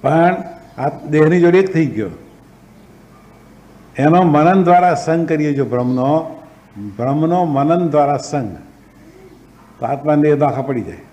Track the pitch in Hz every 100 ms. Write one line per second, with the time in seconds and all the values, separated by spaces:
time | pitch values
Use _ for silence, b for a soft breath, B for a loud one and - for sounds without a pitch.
0 | 135 160 170 190 - - - - 139 -
1 | - 151 156 175 175 185 190 160 147 107
2 | 98 82 - - - - - - - -
3 | - - - - - - - - - -
4 | 143 175 180 147 160 190 175 175 180 151
5 | 156 165 160 156 151 139 123 123 123 127
6 | 135 156 160 - - - _ 98 104 98
7 | 123 143 160 175 175 139 143 175 170 147
8 | 143 139 - 147 110 82 - - - -
9 | - - - - - - - - 120 139
10 | 147 147 147 143 147 131 135 127 87 82
11 | -